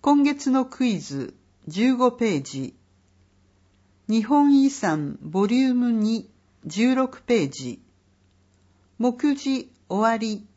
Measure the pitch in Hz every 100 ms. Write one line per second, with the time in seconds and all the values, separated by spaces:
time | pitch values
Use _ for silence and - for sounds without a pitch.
0 | 294 285 285 285 - 262 254 - 254 180
1 | 143 139 127 - _ _ - 165 247 254
2 | 254 240 226 160 135 139 135 - _ _
3 | _ _ _ _ _ _ _ _ _ _
4 | - 220 220 285 285 277 269 269 196 156
5 | 147 143 151 180 202 240 262 247 240 226
6 | 214 226 - _ _ _ 160 165 240 262
7 | 262 - - 233 143 - 127 - _ _
8 | _ _ _ _ _ _ _ _ _ _
9 | 240 240 302 277 262 262 - _ _ 190
10 | 220 226 220 208 -